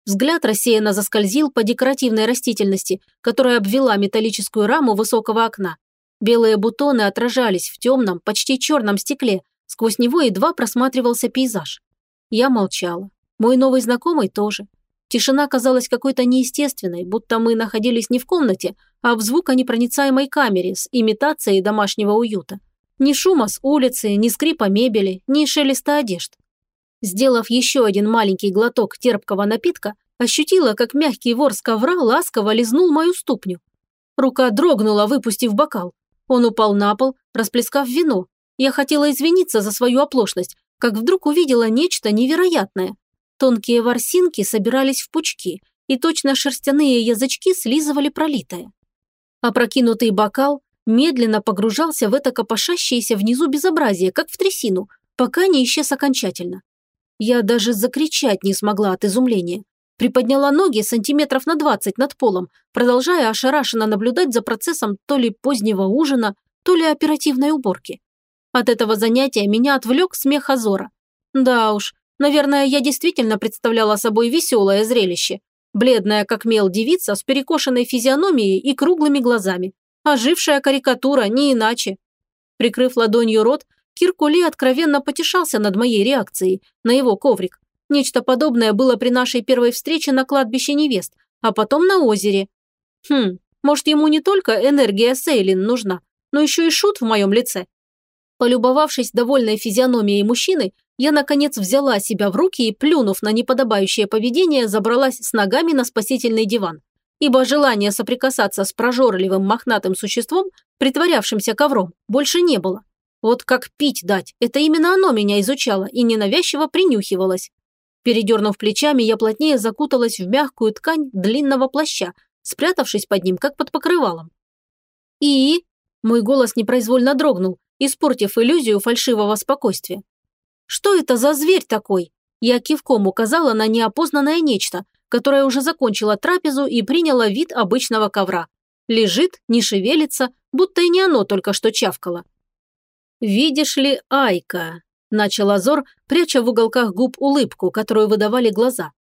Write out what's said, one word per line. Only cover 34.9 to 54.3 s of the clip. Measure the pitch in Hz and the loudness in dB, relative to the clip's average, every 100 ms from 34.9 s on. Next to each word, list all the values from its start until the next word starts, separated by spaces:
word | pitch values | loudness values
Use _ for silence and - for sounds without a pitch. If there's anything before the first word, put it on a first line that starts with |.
| 208 208 | 2 2
выпустив | 277 233 202 240 | 0 -2 -2 0
бокал. | 208 302 208 180 - _ _ - | 0 -2 -4 -10 -12 _ _ -2
Он | 247 233 | 2 2
упал | 226 214 | 2 2
на | 202 202 | 2 0
пол, | 208 262 262 _ | 0 -2 -4 _
расплескав | - 220 240 233 277 254 | -6 -4 -2 -2 -2 -2
вино. | 262 320 202 185 _ _ - | 0 0 0 -4 _ _ -2
Я | 269 | 0
хотела | 262 277 302 294 | 0 0 2 2
извиниться | 269 311 370 359 220 | 2 2 2 2 0
за | 202 | -2
свою | 202 247 247 | -2 0 2
оплошность, | 285 262 196 - 185 - _ _ | 2 0 0 -2 -8 -10 _ _
как | 240 | -4
вдруг | 214 240 381 294 | -2 0 0 0
увидела | 302 302 240 226 | 0 2 2 2
нечто | 226 359 - 220 | 2 0 -2 -2
невероятное. | 208 254 330 359 339 294 - 185 202 _ _ _ - | 0 2 2 2 2 -2 -4 -6 -8 _ _ _ -2
Тонкие | 262 233 220 233 | 0 0 0 0
ворсинки | 233 247 - 359 359 - | 0 -2 -2 0 0 0
собирались | 196 220 202 254 269 262 | -4 -2 0 0 0 -2
в | - | -6
пучки, | 320 330 - 185 170 _ _ - | -6 -6 -6 -10 -12 _ _ -6
и | 262 | -2
точно | 330 320 277 | -2 -2 -2
шерстяные | 269 285 - - 285 294 240 | -2 -2 -4 -2 2 2 2
язычки | 226 220 262 - 370 | 2 0 -2 -2 -2
слизывали | 359 226 285 302 285 285 | 0 0 -2 0 -2 -2
пролитое. | 285 311 269 - 175 - _ _ _ _ _ _ _ | -2 -2 -4 -6 -14 -16 _ _ _ _ _ _ _
Опрокинутый | 233 247 240 269 233 226 226 | -2 0 0 0 0 2 0
бокал | 196 214 - 277 285 _ _ - | 2 0 0 -2 -2 _ _ -2
медленно | 226 320 262 226 214 | 2 2 2 0 0
погружался | 214 196 220 208 320 302 214 | -2 -2 -2 0 -2 -2 0
в | |
это | 254 269 | 0 0
копошащееся | 247 214 226 - 349 - 247 226 214 | -4 -2 -4 -2 -4 -2 -2 -2 -2
внизу | 208 247 320 | 0 0 0
безобразие, | 285 359 330 262 185 185 | 0 0 0 0 0 -2
как | 233 330 | -2 -6